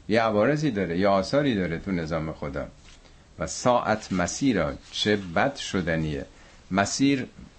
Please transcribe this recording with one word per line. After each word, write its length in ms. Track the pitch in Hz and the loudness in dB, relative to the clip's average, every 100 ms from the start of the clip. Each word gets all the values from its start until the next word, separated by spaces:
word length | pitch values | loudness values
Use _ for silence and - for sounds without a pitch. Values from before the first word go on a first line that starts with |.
| - | 0
یه 120 | 107 | 2
عوارضی 500 | 113 104 113 151 151 | 2 4 2 2 0
داره، 260 | 101 90 85 | 0 0 2
یه 100 | 101 | 4
آثاری 480 | 98 95 139 147 107 | 4 2 0 2 0
داره 240 | 87 82 | 0 -2
تو 120 | 80 | -2
نظام 400 | 92 80 80 78 | -2 -2 -4 -4
خدا. 360 | 78 76 69 64 - - - - - - - | -8 -8 -8 -10 -12 -20 -20 -20 -20 -18 -10
«و 80 | 85 | -8
ساعت 680 | - 127 120 - 107 - | -2 2 2 2 -2 -2
مسیرا»، 600 | 92 87 - 139 104 76 65 - | -2 -2 0 0 2 0 -4 -10
چه 240 | - 110 104 | -4 0 0
بد 400 | 92 82 127 139 | 0 0 0 -2
شدنیه. 720 | - 98 85 82 78 71 67 - - - - | -6 -4 -2 -2 -2 -6 -10 -16 -20 -20 -4
مسیر 540 | 92 101 - 139 139 120 - - | 0 0 2 2 0 -4 -12 -20